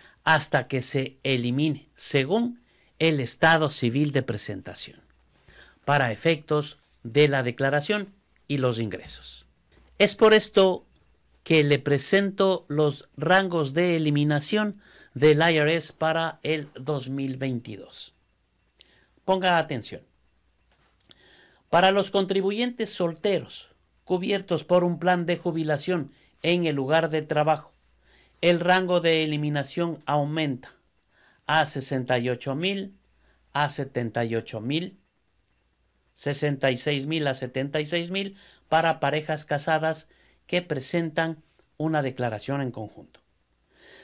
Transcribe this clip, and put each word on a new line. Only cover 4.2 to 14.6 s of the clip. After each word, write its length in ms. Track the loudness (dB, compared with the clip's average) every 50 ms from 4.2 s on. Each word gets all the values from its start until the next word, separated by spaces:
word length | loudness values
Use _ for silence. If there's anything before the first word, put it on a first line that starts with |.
| -2
presentación, 760 | -2 -6 -8 -6 -8 -10 -12 -12 -12 -10 -10 -10 -12 -12 -20 _ _ _ _ _ _ _ _ _ _ -20 -20 -20 -20 _ _ -2
para 260 | 0 2 2 2 0
efectos 680 | -4 -2 0 0 0 0 0 -2 -2 -2 -2 -4 -10 _ _ _ _ _ -14
de 240 | -2 4 4 4 6
la 160 | 4 0 0
declaración 720 | -2 -2 -2 -2 0 0 0 0 0 -2 -4 -4 -8 _ _ _ _ _ _ _ -6
y 100 | -4 0
los 220 | 0 0 0 -2
ingresos. 640 | -4 -6 -6 -10 -14 -14 -18 -18 -18 -20 -20 -20 -20 _ _ _ _ _ _ _ _ _ _ 0
Es 160 | 2 2 4
por 180 | 6 6 8 8
esto 540 | 6 4 4 4 6 6 6 4 0 -6 _ _ _ _ _ _ _ _ _ _ _ _
que 200 | 4 4 4 6
le 140 | 6 4 2
presento 880 | 4 2 0 2 2 2 2 2 2 0 0 0 2 2 2 0 -4 -4
los 400 | 0 2 2 0 0 -4 -14 _ _
rangos 600 | -6 0 2 4 4 4 2 0 -2 -2 0 0
de 200 | 0 2 2 2
eliminación 840 | 0 0 0 2 2 2 2 0 0 0 0 0 0